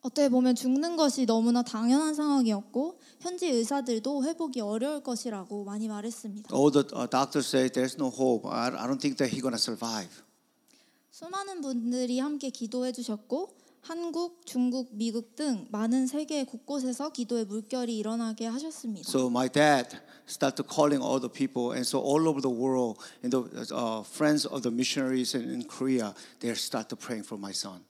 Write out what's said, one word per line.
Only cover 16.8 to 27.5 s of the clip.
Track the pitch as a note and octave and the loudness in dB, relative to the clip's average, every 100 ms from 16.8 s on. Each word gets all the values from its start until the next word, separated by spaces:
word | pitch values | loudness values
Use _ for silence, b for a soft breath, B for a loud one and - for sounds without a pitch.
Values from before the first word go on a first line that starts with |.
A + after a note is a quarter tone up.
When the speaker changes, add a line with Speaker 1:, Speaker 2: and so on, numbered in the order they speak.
| B3+ B3 D4 | -2 -2 -6
Speaker 1:
기도의 | D4+ A3+ A#3+ | -4 -2 -2
물결이 | G#3+ G#3+ G#3+ B3+ A#3+ A3 | -2 -6 -4 -4 -2 -2
일어나게 | G#3+ A#3 A3+ A3 A3+ | -2 -2 -2 -4 -4
하셨습니다. | A#3+ D#4 D#4 A#3 G3+ - | -4 -6 -8 -6 -6 -2
Speaker 2:
So | - B2+ | 0 2
my | A#2+ C3 | 2 2
dad | C#3+ D3+ C#3+ B2 - - B B | 6 6 6 2 -10 -18 B B
started | - C#3+ - C3+ | 0 0 0 -4
calling | - D3 C#3+ | 4 4 4
all | A#2+ C3 | 2 0
the | B2 | -2
people, | - C3+ B2+ A#2+ B2+ | -2 -2 0 -2 -2
and | A#2+ | 0
so | C#3 | 0
all | C#3 D3 D#3+ | 4 4 4
over | C#3+ | 2
the | C3+ | 0
world, | A#2 C3 C3 A#2+ G#2+ B B | 0 2 2 2 -2 B B
in | B2 | 0
the, | B2+ A#2 - A#2 - | 0 0 -8 -6 -4
uh, | A#2 A2 G2+ | -2 -4 -8
friends | - D3+ D3+ C3 | 0 4 4 2
of | C3+ | -2
the | A#2+ | -2
missionaries | A#2 B2+ - C3 C3 B2 C3+ | 0 0 0 0 0 0 -2
in, | A#2+ | -4
in | B2 A#2 | -6 -8
Korea, | - C3 C3 G#2+ F#2+ B B | -4 0 2 0 -6 B B
they | A#2+ A2+ | -4 -4
started | - B2 A2 - | -4 -4 -6 -10
praying | - A2+ G2+ | -8 -8 -6
for | G#2+ | -10
my | G2 | -8